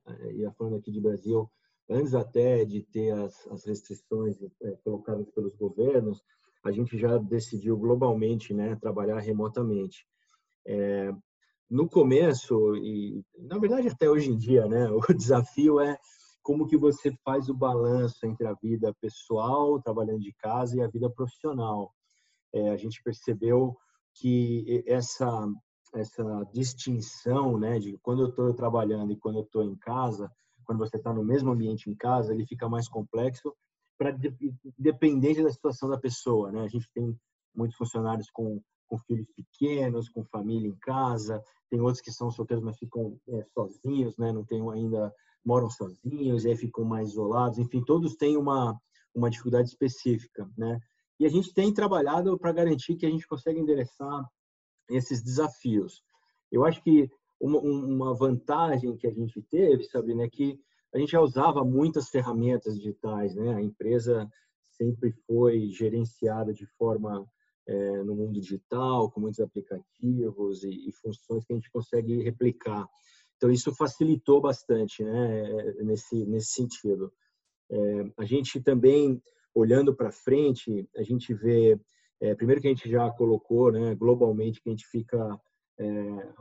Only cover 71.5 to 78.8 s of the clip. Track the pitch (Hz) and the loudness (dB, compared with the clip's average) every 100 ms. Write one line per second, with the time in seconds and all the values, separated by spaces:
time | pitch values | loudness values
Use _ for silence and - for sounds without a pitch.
71.5 | 117 - 120 113 120 113 120 117 113 123 | -6 -6 -8 -4 -2 0 -2 -2 0 0
72.5 | - 113 104 101 _ _ _ _ - 123 | 0 -4 -8 -8 _ _ _ _ 0 4
73.5 | 127 147 135 151 - 160 147 - 143 147 | 4 2 -2 -2 2 2 2 6 6 6
74.5 | 127 - 113 104 - 107 117 120 110 107 | 0 0 0 0 -4 -4 -2 0 -2 -2
75.5 | 107 107 101 107 107 - 117 107 110 110 | -4 -4 -4 -2 -2 -2 -4 -2 -2 -2
76.5 | - 120 - 107 95 95 _ _ _ _ | -4 -4 -4 -2 -2 -4 _ _ _ _
77.5 | _ - 107 104 104 101 - 110 135 131 | _ -8 -2 0 -2 -4 -8 -2 -2 -2
78.5 | 135 127 131 | -2 2 6